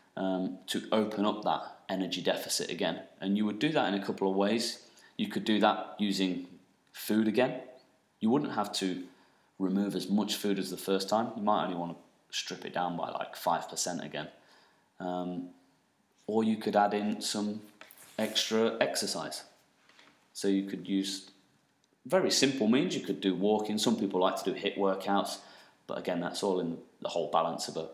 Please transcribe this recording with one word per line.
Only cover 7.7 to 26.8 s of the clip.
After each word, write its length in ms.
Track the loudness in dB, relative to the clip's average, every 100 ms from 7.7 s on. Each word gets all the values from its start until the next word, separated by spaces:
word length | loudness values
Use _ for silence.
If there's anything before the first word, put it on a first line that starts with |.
| -18 _ _ _ -4
You 100 | 2
wouldn't 220 | 2 2
have 200 | -2 -2
to 300 | -2 -2 -4 -8 -18 _ _ _ -4
remove 360 | 0 2 2
as 140 | 0 0
much 280 | 0 0 -2
food 220 | -2 -2
as 120 | -2
the 60 | -6
first 320 | 0 0 2
time. 240 | 0 0 -2
You 60 |
might 220 | 0 0
only 120 | 0 -4
want 200 | -6 -8
to 400 | -16 _ _ -8
strip 280 | -8 -8
it 80 | -6
down 220 | -4 -2 0
by, 140 | -2
like, 260 | -2 -6 -4
five 320 | 0 0 -2
percent 340 | -4 -4 -4
again. 260 | -6 -8 -8 -12 -20 -20 _ _ _ -10
Um, 500 | -4 -2 -4 -6 -8 -12 _ _ _ _ _ _ -2
or 160 | 2
you 140 | 2 2
could 180 | 2 4
add 160 | 4
in 260 | 4 0 -2
some 400 | -2 -2 -2 -4 -10 -20 -20 -20 -12 -4
extra 580 | -2 0 2 4 4 2
exercise. 640 | 0 0 -2 -4 -6 -8 -12 _ _ _ _ -20 -20 _ _
So 160 | -4 2
you 160 | 2
could 240 | 2 -4 -2
use 420 | 0 0 -4 -10 -20 _ _ _ _ _ _ 0
very 240 | 2 4
simple 380 | 4 4 4 4
means. 260 | 4 4 0
You 60 |
could 180 | -4 0
do 140 | 0
walking. 420 | 2 4 2 2 0
Some 180 | 2 2
people 240 | 2 2
like 220 | 2 2
to 100 | -2
do 60 | -2
hiit 180 | -2 0
workouts. 600 | 0 0 0 0 0 -6 -14 -20 -20 _ -10
But 120 | -6
again, 220 | -2 -2
that's 220 | -2 -2
all 160 | 0 0
in 180 | 0 -4